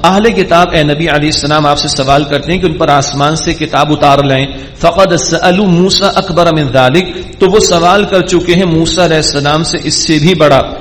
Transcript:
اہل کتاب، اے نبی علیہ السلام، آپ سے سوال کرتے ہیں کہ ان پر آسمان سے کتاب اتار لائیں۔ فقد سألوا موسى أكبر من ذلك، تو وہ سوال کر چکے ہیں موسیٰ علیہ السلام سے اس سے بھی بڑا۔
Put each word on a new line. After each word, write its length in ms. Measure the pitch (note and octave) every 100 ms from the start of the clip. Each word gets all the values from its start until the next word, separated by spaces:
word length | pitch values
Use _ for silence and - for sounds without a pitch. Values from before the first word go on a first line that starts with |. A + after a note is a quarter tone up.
اہل 260 | E3+ F#3+ A3
کتاب، 360 | G3 F#3 E3+ F3
اے 100 | E3
نبی 260 | D3 D3 E3
علیہ 220 | D3 D3
السلام، 320 | D3+ C#3+ D3+ D3
آپ 120 | C#3+
سے 100 | D3
سوال 360 | - C3 C#3
کرتے 280 | D3 C#3+ D3+
ہیں 60 | F3+
کہ 80 | F3
ان 80 |
پر 140 | C#3 C3
آسمان 480 | C#3+ C3+ C#3 C#3+ D#3
سے 180 | -
کتاب 380 | E3 D#3 C#3 D3
اتار 260 | D3 C#3+ C#3
لائیں۔ 280 | C#3 C3 C3+ - - -
فقد 380 | E3+ E3+ F#3+ E3+
سألوا 500 | - E3 C#3+ F3+ G#3
موسى 380 | E3+ F#3 - G3 F#3+
أكبر 280 | - E3+ F3
من 100 | D#3+ C#3+
ذلك، 320 | B2+ B2+ D#3 F#3 - - -
تو 120 | F#3+
وہ 100 | G#3
سوال 440 | G#3 F3 E3+ G3
کر 160 | G3+ F#3+
چکے 340 | F3 F3 F3
ہیں 100 | F3
موسیٰ 400 | F#3 D#3+ D#3+ -
علیہ 120 | E3+ D#3
السلام 460 | D3 - C#3+ D3+
سے 160 | E3 E3
اس 100 | -
سے 240 | - - D#3
بھی 160 | D3+
بڑا۔ 260 | F3 D3+ C3+ - -